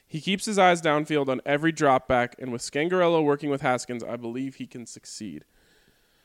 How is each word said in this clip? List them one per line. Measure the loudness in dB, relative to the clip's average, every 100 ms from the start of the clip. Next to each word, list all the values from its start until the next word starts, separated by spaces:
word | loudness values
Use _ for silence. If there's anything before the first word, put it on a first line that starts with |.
| _
He | -8
keeps | -4 -4 -2
his | 4
eyes | 4 4
downfield | 2 0 0 0 0
on | -2 0
every | 0 0
drop | 2 4 4 4
back, | 0 0 -4
and | -8
with | -8
Scangarello | -6 -2 0 2 4 4
working | 2 0 0
with | -2
Haskins, | 0 -2 -2 -8
I | -8 -8
believe | -6 -6 -8 -10
he | -14
can | -14 -16
succeed. | -18 -18 -12 -12 -12 -16 _ _ _ _ _ _ _